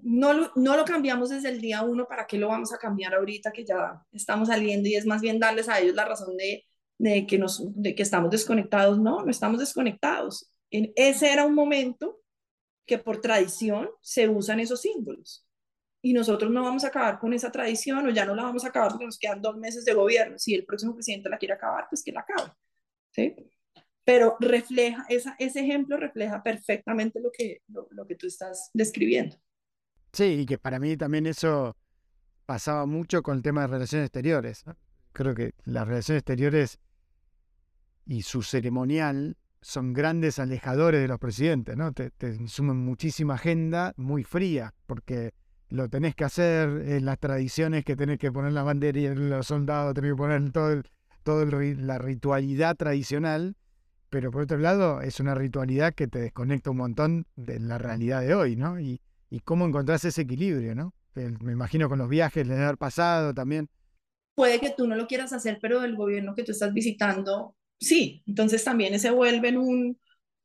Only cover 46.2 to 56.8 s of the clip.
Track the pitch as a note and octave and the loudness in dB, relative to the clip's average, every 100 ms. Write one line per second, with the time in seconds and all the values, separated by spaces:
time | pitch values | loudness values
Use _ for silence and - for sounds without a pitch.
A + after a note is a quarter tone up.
46.2 | C#3+ - F3 D#3+ D#3 D3 C#3+ C#3+ C3+ C3+ | -2 2 2 4 2 0 -2 0 0 -2
47.2 | C#3+ C3+ C3 - D#3+ D#3 C#3 C#3 C#3+ C#3+ | -2 -2 -2 0 0 0 -2 -2 -2 0
48.2 | C#3+ C3 C#3 D3 C#3 C#3+ D3 C#3 C#3+ C3+ | -2 -2 -2 0 0 0 0 0 0 0
49.2 | C#3+ C3+ B2+ C#3+ C#3+ D3 D3 C#3 C#3+ C3+ | 0 -2 -2 -2 0 0 0 0 -2 0
50.2 | C#3+ D3 C#3+ C#3+ D#3 D3 - _ _ - | 0 2 2 2 2 0 -2 _ _ -8
51.2 | - D3+ D3+ C#3+ C#3+ C#3 C3 C3 B2+ C3 | 0 2 2 2 0 -2 -4 -4 -4 -2
52.2 | C#3+ C3+ C3+ C3+ D#3+ E3 D#3 C#3+ C3 C#3+ | 0 0 0 2 2 2 0 0 0 -2
53.2 | D#3+ D#3 F3+ G3+ _ _ _ _ - C#3 | 0 0 -4 -8 _ _ _ _ -8 -4
54.2 | B2 B2+ D3 D3+ D#3+ G3 F3+ C3+ C3 - | -4 -2 -2 2 4 4 4 0 -4 -2
55.2 | C#3 C3+ C3+ C3+ C3 C3 D#3+ - C3+ B2 | 0 0 -2 -2 0 2 2 2 -4 -2
56.2 | A#2 - B2 C#3 C#3+ B2+ | -6 -4 -2 -2 -2 -2